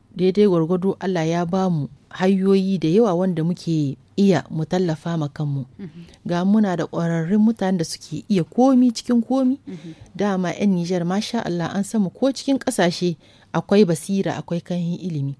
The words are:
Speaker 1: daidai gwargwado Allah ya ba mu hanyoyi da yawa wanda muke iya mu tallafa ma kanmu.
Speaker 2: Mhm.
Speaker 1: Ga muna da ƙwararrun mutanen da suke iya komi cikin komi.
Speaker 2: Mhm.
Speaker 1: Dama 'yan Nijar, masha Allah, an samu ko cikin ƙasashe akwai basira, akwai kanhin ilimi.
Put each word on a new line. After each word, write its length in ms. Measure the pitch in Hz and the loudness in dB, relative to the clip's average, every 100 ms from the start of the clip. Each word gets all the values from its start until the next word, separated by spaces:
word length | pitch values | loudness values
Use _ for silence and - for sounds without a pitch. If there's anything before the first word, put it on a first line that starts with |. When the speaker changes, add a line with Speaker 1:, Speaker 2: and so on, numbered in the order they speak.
| _ - | _ -2
Speaker 1:
daidai 300 | 185 190 208 | 0 4 4
gwargwado 480 | 175 160 185 190 - | 4 2 0 -2 -2
Allah 240 | 190 180 160 | -4 -2 0
ya 160 | 170 170 | -2 -2
ba 240 | 190 190 | 0 0
mu 180 | 165 139 - _ | -2 -4 -10 _
hanyoyi 680 | - 190 196 190 196 190 190 | -2 2 2 4 2 2 0
da 60 | 160 | 2
yawa 240 | 190 233 | 4 4
wanda 300 | 170 190 160 165 | 2 0 0 -2
muke 500 | 175 - 160 143 - _ - | -4 -2 -2 -2 -6 _ 2
iya 260 | 196 165 - | 2 2 -2
mu 160 | 156 160 | -6 -2
tallafa 480 | 185 180 156 170 170 | -2 -2 -4 -4 -4
ma 100 | 147 | -6
kanmu. 360 | - 147 139 127 - | -4 -4 -4 -8 -14
Speaker 2:
Mhm. 240 | 185 165 170 - - | -16 -16 -20 -16 -6
Speaker 1:
Ga 160 | 175 185 | -2 2
muna 280 | 214 208 170 | 2 2 0
da 80 | 160 | -4
ƙwararrun 480 | 160 170 165 165 214 | -4 -2 -2 0 2
mutanen 400 | 220 233 190 190 | 2 2 0 0
da 80 | 165 | -2
suke 400 | - - 151 - | -6 -10 -12 -2
iya 140 | 196 | -2
komi 460 | 160 - 262 254 254 | 0 2 4 6 4
cikin 300 | 233 - 240 | 0 0 0
komi. 380 | 226 262 254 269 - | 0 0 0 -2 -8
Speaker 2:
Mhm. 260 | 180 165 160 - 175 | -14 -16 -18 -20 -4
Speaker 1:
Dama 340 | 202 190 180 | -2 -2 -4
'yan 220 | - 202 | -2 0
Nijar, 320 | 180 170 185 170 | 0 0 -2 0
masha 400 | 190 220 233 - | -2 -2 -6 -4
Allah, 240 | 175 165 | -4 -4
an 140 | 196 202 | -4 -2
samu 240 | 220 185 | 0 -2
ko 220 | - 262 | 0 -2
cikin 240 | - - 269 | -2 -2 -2
ƙasashe 580 | - 240 175 - 180 165 _ _ _ | -2 0 0 0 -4 -4 _ _ _
akwai 320 | - - 202 208 | -6 2 4 4
basira, 500 | 160 - 196 170 147 | 2 -2 -2 -2 -6
akwai 160 | - 170 | -6 -8
kanhin 360 | - 175 170 170 | -6 -6 -4 -6
ilimi. 360 | 180 151 139 | -6 -6 -6